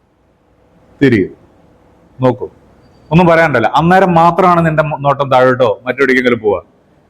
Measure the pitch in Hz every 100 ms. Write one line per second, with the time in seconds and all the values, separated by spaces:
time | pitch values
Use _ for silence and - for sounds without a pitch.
0 | _ _ _ _ _ _ _ _ _ -
1 | 135 110 85 - _ _ _ _ _ _
2 | _ - 127 113 107 _ _ _ _ _
3 | - 160 175 165 160 127 160 143 170 190
4 | 190 170 170 170 185 170 165 156 151 143
5 | 143 135 135 131 127 123 120 98 123 123
6 | 131 131 127 120 107 90 - _ _ _